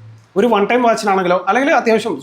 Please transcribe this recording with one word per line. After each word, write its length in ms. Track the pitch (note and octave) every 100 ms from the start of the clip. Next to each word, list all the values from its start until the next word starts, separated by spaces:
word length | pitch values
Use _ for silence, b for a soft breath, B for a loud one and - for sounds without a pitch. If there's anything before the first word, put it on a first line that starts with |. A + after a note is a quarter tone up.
| - - _ F#3+
ഒരു 100 | A#3
വൺ 100 | G#3 G3+
ടൈം 120 | B3 A#3
വാച്ചിനാണെങ്കിലോ, 500 | A3 G#3 F#3+ F3+ F3+ F3+
അല്ലെങ്കിൽ 220 | A3+ C#4 C#4
അത്യാവശ്യം 340 | A3+ A3 A3+ C3+